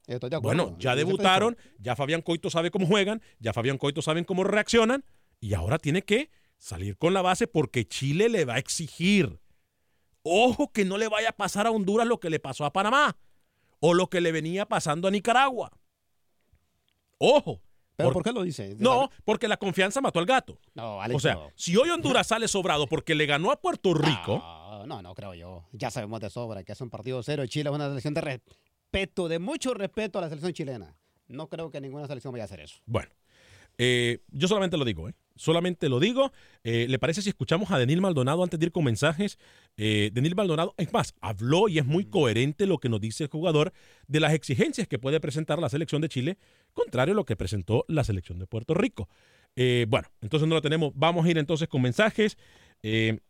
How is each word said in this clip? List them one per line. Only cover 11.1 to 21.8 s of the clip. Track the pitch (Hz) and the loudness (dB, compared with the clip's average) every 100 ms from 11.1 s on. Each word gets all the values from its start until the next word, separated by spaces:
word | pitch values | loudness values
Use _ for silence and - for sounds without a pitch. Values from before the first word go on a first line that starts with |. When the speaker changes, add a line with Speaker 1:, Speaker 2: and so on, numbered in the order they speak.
| 214 226 | 0 -2
Speaker 2:
a | - | -2
pasar | 190 202 208 | -4 0 0
a | |
Honduras | 220 190 214 233 | 0 2 2 2
lo | 233 | 0
que | 170 | 0
le | 156 | -4
pasó | 143 - | -4 -4
a | 147 | -2
Panamá | 185 208 269 277 - _ _ _ _ _ _ | 0 2 4 2 0 _ _ _ _ _ _
o | 160 | 4
lo | 175 180 | 4 2
que | 185 | 0
le | 170 | 0
venía | 160 156 185 208 | 0 -2 -4 -2
pasando | 196 160 151 190 | -2 0 0 0
a | |
Nicaragua. | 202 233 240 277 240 160 - _ _ _ _ _ _ _ _ _ _ _ _ _ _ | 0 2 4 4 0 -8 -12 _ _ _ _ _ _ _ _ _ _ _ _ _ _
Ojo. | 175 285 170 123 - _ _ - | 6 6 4 -8 -14 _ _ 0
Speaker 1:
¿Pero | 156 | 2
Speaker 2:
Por-, | |
Speaker 1:
por | 175 | 2
qué | 185 | -2
lo | 247 | -2
dice? | 180 143 98 104 | -4 -6 -10 0
Speaker 2:
no, | 233 254 269 - | 4 4 2 -4
porque | - 214 214 | -2 0 0
la | 202 | -2
confianza | 196 180 190 269 | -2 0 0 0
mató | 269 170 | 0 0
al | 185 | 2
gato. | 262 - 78 _ | 0 0 -14 _
Speaker 1:
No, | - 113 101 | -12 -8 -6
Alex, | 107 131 | -2 0
Speaker 2:
O | |
sea, | 151 | 0
Speaker 1:
no. | 90 73 | -2 -6
Speaker 2:
si | - - | -10 0
hoy | 185 | 4